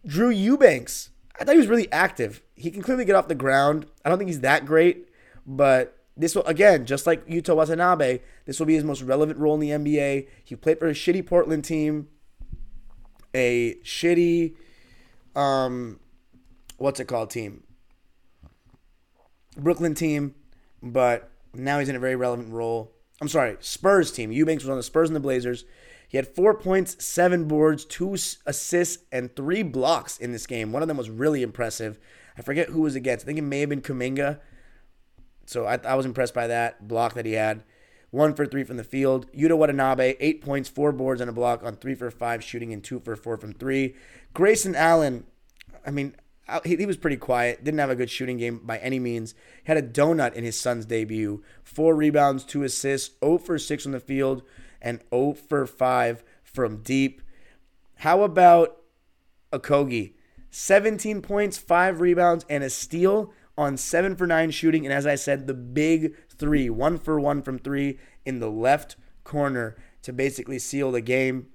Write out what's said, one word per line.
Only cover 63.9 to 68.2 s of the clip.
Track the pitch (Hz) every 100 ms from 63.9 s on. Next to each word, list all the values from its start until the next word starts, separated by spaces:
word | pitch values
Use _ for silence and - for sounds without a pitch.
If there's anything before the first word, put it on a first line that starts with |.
| 170 196 185
for | 175
nine | 165 160
shooting. | 156 165 160 139
And |
as | 139 143
I | 139
said, | - 139 135
the |
big | 131 123 123 156 165 156 - _
three, | - 147 147 127
one | 113 147 151
for | - 156
one | 143 143
from | 135 131
three | 131 139 139 135 - -